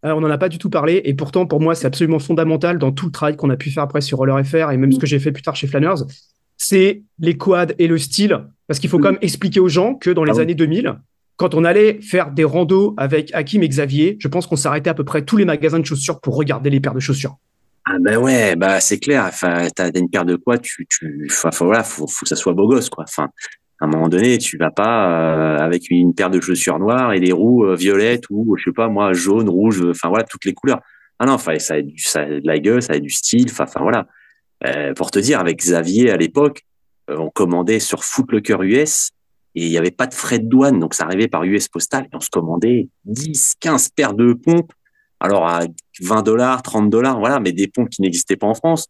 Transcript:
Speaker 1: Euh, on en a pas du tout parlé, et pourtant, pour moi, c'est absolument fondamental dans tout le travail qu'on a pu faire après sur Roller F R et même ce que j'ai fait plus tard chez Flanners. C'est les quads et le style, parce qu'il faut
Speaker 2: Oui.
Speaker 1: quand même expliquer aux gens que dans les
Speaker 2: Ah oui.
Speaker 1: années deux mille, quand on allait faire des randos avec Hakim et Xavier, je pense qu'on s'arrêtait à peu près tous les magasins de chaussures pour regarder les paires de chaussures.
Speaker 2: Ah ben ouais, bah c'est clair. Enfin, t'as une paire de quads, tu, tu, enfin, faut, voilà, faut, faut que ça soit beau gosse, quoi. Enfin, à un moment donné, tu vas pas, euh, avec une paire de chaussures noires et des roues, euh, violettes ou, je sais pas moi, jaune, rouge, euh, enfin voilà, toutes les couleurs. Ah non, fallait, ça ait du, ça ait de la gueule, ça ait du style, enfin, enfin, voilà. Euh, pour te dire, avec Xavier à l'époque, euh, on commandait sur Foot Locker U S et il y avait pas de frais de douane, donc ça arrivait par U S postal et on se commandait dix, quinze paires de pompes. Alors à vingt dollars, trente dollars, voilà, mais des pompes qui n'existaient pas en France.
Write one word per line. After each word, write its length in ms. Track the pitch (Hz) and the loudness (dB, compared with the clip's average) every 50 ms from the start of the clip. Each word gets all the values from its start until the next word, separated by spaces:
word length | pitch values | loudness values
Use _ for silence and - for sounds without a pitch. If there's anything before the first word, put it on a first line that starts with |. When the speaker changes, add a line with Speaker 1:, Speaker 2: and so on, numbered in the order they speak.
| - | -2
Speaker 1:
Euh, 80 | 151 156 | -2 -2
on 100 | 156 160 | 0 0
en 80 | 156 | 0
a 80 | 151 143 | 0 0
pas 100 | 185 185 | 0 -2
du 100 | 160 170 | -4 -4
tout 120 | - 196 | -6 -2
parlé, 300 | - 170 143 156 170 190 208 | -2 0 0 2 0 2 0
et 100 | 143 139 | 0 -2
pourtant, 320 | 135 151 143 - 180 180 | -2 -4 -2 0 -2 0
pour 140 | 175 156 147 | 0 0 0
moi, 140 | 156 160 165 | 2 2 0
c'est 120 | 165 - | 0 -2
absolument 320 | 135 135 - 175 156 160 156 | -4 0 0 0 2 2 0
fondamental 600 | 139 - 165 156 160 160 160 156 151 170 175 170 | 0 -2 0 0 2 2 0 0 0 0 0 0
dans 140 | 143 135 135 | 0 0 -2
tout 140 | 135 185 | -2 -6
le 60 | 170 - | -6 -6
travail 240 | - 156 147 151 | -2 -2 -2 -2
qu'on 140 | 151 - 143 | 0 0 0
a 60 | 131 | 0
pu 140 | 135 - 151 | 0 -4 -6
faire 140 | 135 - 147 | -4 -4 -4
après 160 | 139 - 151 | -2 -2 -4
sur 180 | 139 - 139 127 | -2 -2 -2 0
Roller 260 | 135 135 135 135 139 | 2 2 2 2 0
F 80 | 139 143 | 0 0
R 180 | 160 160 151 139 | 0 0 2 0
et 40 | |
même 160 | 131 131 135 135 | 2 4 4 4
ce 60 | 135 | 2
que 80 | 143 | 2
j'ai 120 | 135 147 139 | 0 0 0
fait 140 | 135 151 143 | 0 0 -4
plus 100 | - - | -2 -6
tard 140 | - 143 | -6 -6
chez 100 | - - | -4 -6
Flanners. 360 | 135 139 139 147 170 190 156 135 139 - - _ _ _ _ _ _ _ | -2 0 0 2 2 0 -2 -2 -8 -10 -20 _ _ _ _ _ _ _
C'est 460 | _ - - 196 190 185 196 208 208 - _ _ - | _ -4 0 4 4 4 4 2 -2 -10 _ _ -4
les 200 | 165 165 170 135 | -2 -2 -2 0
quads 340 | - 196 185 175 175 160 - - | 2 2 2 2 2 -2 0 0
et 80 | 170 | 2
le 100 | 165 165 | 2 2
style, 500 | 160 139 - - - 202 208 180 120 - - _ _ _ | 0 -2 -4 -2 0 2 2 0 0 -4 -12 _ _ _
parce 120 | _ 156 139 | _ -6 -4
qu'il 120 | - 147 | -2 0
faut 80 | 175 170 | 2 2
Speaker 2:
Oui. 60 | 143 | 4
Speaker 1:
quand 80 | 196 190 | 4 2
même 60 | - - | 2 0
expliquer 380 | 180 139 - - 190 - 202 | -4 -2 -2 -4 0 2 4
aux 80 | 185 185 | 4 4
gens 260 | 147 170 185 226 269 | 4 2 0 0 -2
que 160 | 269 - 180 | -2 -2 0
dans 140 | 180 170 160 | 0 2 2
les 80 | 151 - | 2 2
Speaker 2:
Ah 40 | |
oui. 60 | - 160 | 2 0
Speaker 1:
années 120 | 165 175 | 0 0
deux 120 | 151 165 | 0 0
mille, 340 | 147 160 190 - 123 - - _ _ _ _ _ _ _ | 0 0 -2 -2 -4 -6 -8 _ _ _ _ _ _ _
quand 180 | _ 175 175 - | _ -2 0 2
on 100 | 156 165 | 2 2
allait 360 | 170 180 208 214 214 214 214 | 4 4 6 4 4 4 0
faire 320 | - - - 180 170 147 139 | -8 -2 -2 -2 -2 0 0
des 120 | 143 160 | 0 0
randos 500 | 151 135 170 180 156 190 190 202 208 208 | 2 2 0 2 2 4 2 2 2 0
avec 360 | 208 139 139 151 156 156 151 - | -2 -2 0 0 0 -2 -2 -4
Hakim 300 | 165 151 139 - 208 175 | -6 -6 0 0 2 2
et 60 | 156 | 2
Xavier, 480 | 135 143 147 139 135 143 151 180 208 208 | 2 0 -2 0 2 2 2 2 0 -2
je 100 | - 139 | -6 -4
pense 180 | 139 175 170 | -4 -4 -2
qu'on 100 | - 170 | -2 -4
s'arrêtait 340 | 143 - 147 139 151 143 160 | -2 0 -2 -2 0 -2 -2
à 40 | 160 | -2
peu 100 | 156 151 | -2 -4
près 180 | 139 - 156 143 | -2 -2 -4 -2
tous 140 | - - | 0 2
les 80 | 208 196 | 2 4
magasins 340 | 165 156 147 151 156 147 165 | 2 2 2 0 0 2 0
de 80 | 156 | -2
chaussures 340 | - 156 139 - - 165 - | -2 -4 -4 -4 -4 -6 -4
pour 160 | - 131 113 | -4 -4 -2
regarder 320 | 135 156 139 - 113 131 143 | 0 0 -2 -2 -2 0 0
les 120 | 139 135 | 0 2
paires 140 | 139 139 113 | 0 0 -4
de 60 | 127 | -4
chaussures. 360 | 135 - 147 139 - 135 - _ _ _ _ _ _ _ _ _ _ | -2 -2 -2 -2 -4 -8 -10 _ _ _ _ _ _ _ _ _ _
Speaker 2:
Ah 100 | - - - | -4 -2 0
ben 180 | - 98 107 113 | 2 2 2 2
ouais, 360 | 123 131 131 123 110 101 87 | 2 4 4 4 4 2 2
bah 240 | 82 95 95 98 95 | 2 2 2 2 2
c'est 180 | - - 104 98 | 2 0 -2 -2
clair. 260 | - 143 147 131 107 | 0 0 2 2 2
Enfin, 420 | 92 - - - 90 87 87 87 82 - | -2 -4 -4 -2 -2 0 0 -2 -4 -2
t'as 160 | - 92 87 78 | -2 -4 -2 0
une 140 | 90 90 90 | 0 -2 0
paire 140 | 90 101 87 | 0 -2 0
de 120 | 87 87 | 0 -2
quads, 220 | 85 - - 120 120 | -2 0 0 0 0
tu, 280 | - - - - - _ | -2 -8 -12 -14 -6 _
tu, 360 | - - - 80 73 73 76 71 | -4 -4 -4 -6 -10 -10 -6 -4
enfin, 200 | - - - 85 - | -4 -2 -2 -2 -2
faut, 120 | - 85 | 0 2
voilà, 200 | 87 107 117 113 | 2 2 2 0
faut, 220 | - - - 76 | -2 -6 -8 -8
faut 180 | 73 - - - | -8 -8 -6 -4
que 40 | - | -4
ça 80 | 92 | -4
soit 180 | - - 92 87 | -2 -2 -2 2
beau 140 | 90 98 107 | 2 4 4
gosse, 220 | 131 127 - - | 4 2 2 -2
quoi. 140 | - - 80 | -10 -12 -14
Enfin, 220 | - - - 76 73 _ - - - - _ _ _ _ _ | -10 -6 -6 -6 -6 _ -14 -16 -16 -16 _ _ _ _ _
à 40 | - | -4
un 40 | 76 | -2
moment 200 | 78 80 82 82 | 0 0 0 2
donné, 300 | 85 90 107 123 127 113 | 2 2 4 4 2 2
tu 200 | - - - 76 | 0 -4 -4 -2
vas 140 | 82 80 - | -4 -2 0
pas, 360 | - 101 113 117 113 101 90 | 0 0 0 0 2 0 0
euh, 500 | 85 82 82 80 78 78 80 80 78 76 | 0 0 0 0 0 0 0 0 0 0
avec 300 | 76 82 85 87 85 - | 0 0 0 -2 -2 0
une 240 | 87 87 90 87 85 | 2 4 4 4 2
paire 160 | - 101 90 | 2 0 0
de 120 | 95 90 | 0 0
chaussures 400 | 82 - 90 85 - - 82 78 | 0 0 -2 -2 0 -2 -2 0
noires 320 | 95 104 120 127 127 - 101 | 0 0 0 2 0 0 0
et 80 | 92 | 2
des 100 | 90 90 | 2 2
roues, 340 | 90 82 98 117 123 123 110 | 2 2 4 4 4 4 4
euh, 120 | 98 92 | 2 2
violettes 480 | 85 87 98 101 98 104 117 123 120 120 - | 0 2 2 2 2 2 2 0 -2 -4 -6
ou, 280 | 101 104 113 113 101 90 | -4 -4 0 0 0 0
je 60 | - | 0
sais 80 | - 85 | -4 -2
pas 160 | - 113 117 | 0 -2 0
moi, 240 | 107 101 104 98 92 | 0 0 2 2 2
jaune, 360 | 90 87 98 98 113 113 104 | 0 2 2 2 2 2 2
rouge, 320 | 87 92 104 113 110 92 | 2 4 4 4 2 2
euh, 120 | 87 87 85 | 2 0 0
enfin 160 | - - 85 | -2 -2 -2
voilà, 160 | 92 110 113 | 0 0 -2
toutes 200 | - - - - | -2 -8 -6 -6
les 80 | 98 90 | -6 -6
couleurs. 280 | - - 135 123 - _ _ _ _ _ _ _ _ | -2 0 0 0 0 _ _ _ _ _ _ _ _
Ah 60 | 120 | 0
non, 120 | 131 135 - | 0 0 0
fallait, 220 | - - 80 - | 0 -2 -4 -4
ça 180 | - - 80 76 | -2 -2 -2 -2
ait 60 | 73 | -4
du, 180 | 69 - 160 - | -4 -8 -8 -6
ça 260 | - - 78 73 - | -4 -2 -2 -2 -4
ait 120 | 76 71 | -6 -4
de 60 | - | -2
la 120 | 78 78 78 | 0 0 0
gueule, 240 | 73 101 113 127 123 | 2 2 2 2 0
ça 140 | - 78 | 0 -4
ait 40 | 71 | -4
du 100 | 73 71 | -4 -4
style, 360 | - - - - - 117 123 127 - | -6 -4 -2 0 2 2 2 2 0
enfin, 120 | - 80 - | -4 -6 -4
enfin, 120 | - - | -4 -4
voilà. 280 | - 95 120 110 92 _ _ _ _ _ _ _ _ _ _ _ - | -2 0 0 0 -2 _ _ _ _ _ _ _ _ _ _ _ -4
Euh, 260 | 65 64 73 73 69 - | -4 -4 -2 -4 -6 -4
pour 180 | - 85 - - | -6 -6 -2 -2
te 80 | 101 | 0
dire, 180 | 101 123 151 110 | 2 2 0 2
avec 200 | 90 82 80 82 | 0 -2 -2 -2
Xavier 520 | - - 87 85 82 85 95 110 123 120 | 0 0 0 2 2 0 2 4 4 4
à 60 | 101 | 4
l'époque, 480 | 85 82 80 - 143 147 147 143 - _ _ _ _ _ _ _ _ _ - | 2 0 0 2 2 2 2 0 -4 _ _ _ _ _ _ _ _ _ -10
euh, 80 | 73 78 | -8 -6
on 120 | 80 76 | -6 -8
commandait 480 | _ - 98 87 87 87 90 87 110 110 | _ -2 0 0 0 0 0 0 0 0
sur 240 | - - - - - | 0 -4 -6 -6 -6
Foot 300 | - - - 127 - - | -6 -2 -2 -2 0 0
Locker 260 | 107 104 - 113 92 | -2 0 0 -2 0
U 140 | 95 95 107 | 2 2 2
S 380 | 131 151 156 - - - - _ _ _ _ _ _ _ _ _ | 2 2 0 0 -2 -4 -4 _ _ _ _ _ _ _ _ _
et 100 | 85 82 | -6 -4
il 60 | 85 | -2
y 80 | 82 85 | 0 0
avait 140 | 82 90 - | 0 0 0
pas 160 | _ 127 131 | _ -6 -6
de 60 | - | -4
frais 260 | - - - 123 117 | -10 -6 -2 -2 -2
de 60 | 110 | 0
douane, 320 | 113 117 131 135 143 131 92 | 2 4 4 4 4 4 2
donc 140 | 82 80 - | 0 -2 -4
ça 100 | - - | -4 -4
arrivait 240 | 80 92 95 113 113 | -2 0 0 0 0
par 160 | - 90 82 | 0 -2 -2
U 120 | 92 101 | 0 0
S 120 | 101 95 - | 0 -2 -4
postal 360 | _ 85 - - - 131 135 | _ -6 -6 -4 -4 -6 -6
et 120 | - - | -6 -12
on 40 | - | -12
se 100 | - - | -10 -4
commandait 580 | - - 82 80 85 87 110 113 123 120 - - _ _ _ | -4 -4 -2 -2 -2 0 0 2 2 0 0 -4 _ _ _
dix, 500 | 98 107 120 143 156 151 139 - - - _ | -10 -10 -8 -8 -6 -4 -2 -2 -2 -2 _
quinze 280 | - 165 156 131 - - | -2 -2 0 0 0 -2
paires 260 | _ - 147 113 101 | _ -2 -2 -2 2
de 180 | 104 120 120 117 | 2 4 4 4
pompes. 400 | 120 - - 170 170 165 170 _ _ _ _ _ _ _ _ _ _ | 2 2 2 2 2 2 -2 _ _ _ _ _ _ _ _ _ _
Alors 280 | - 92 101 95 82 85 | -2 0 0 2 2 0
à 140 | 85 85 85 85 82 - _ _ _ - | 0 -2 -2 -4 -8 -14 _ _ _ -12
vingt 220 | 92 90 110 110 104 | -4 -2 0 0 2
dollars, 400 | 110 110 117 123 127 131 - - | 2 2 2 2 2 0 -2 -4
trente 280 | - - 110 107 104 | -4 -2 0 0 2
dollars, 280 | 101 113 123 135 131 117 | 2 2 2 2 0 0
voilà, 220 | 98 117 139 135 | 0 0 0 0
mais 120 | 110 92 87 | -2 -2 -2
des 140 | 87 98 | -2 -2
pompes 220 | 98 _ - 123 117 | -2 _ -4 -4 -4
qui 140 | - - 98 | -2 -2 -2
n'existaient 340 | 95 85 85 - - 98 | 0 0 -2 -2 -2 -2
pas 100 | - - | 0 0
en 80 | 104 113 | -2 -2
France. 320 | - - 165 165 160 160 - | 0 0 0 0 0 -2 -10